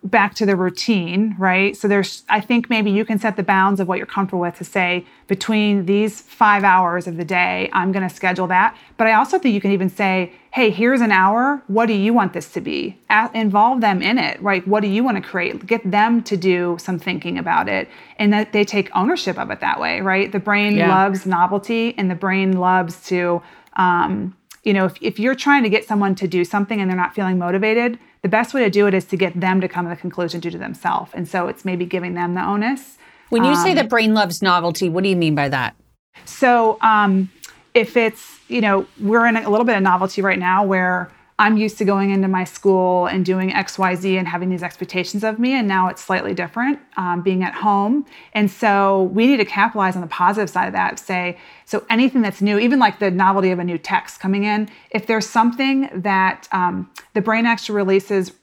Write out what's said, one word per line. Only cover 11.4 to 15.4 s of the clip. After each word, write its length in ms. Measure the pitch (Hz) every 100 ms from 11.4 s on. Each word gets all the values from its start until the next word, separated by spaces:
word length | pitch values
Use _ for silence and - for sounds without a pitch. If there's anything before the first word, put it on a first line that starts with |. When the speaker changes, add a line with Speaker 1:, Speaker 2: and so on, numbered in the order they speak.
| 262 285 -
Speaker 1:
What 180 | 202 233
do 80 |
you 220 | 214 202 233
want 180 | 190
this 180 | 170 156
to 80 | -
be?" 360 | - 73 - - _
A-, 180 | 214 226 226
involve 460 | 220 202 220 262
them 200 | 220 185
in 160 | 175 247
it, 240 | 156 -
right? 260 | 196 196 185
What 140 | 208
do 60 | 208
you 160 | 196
wanna 180 | 254 202
create? 460 | 190 190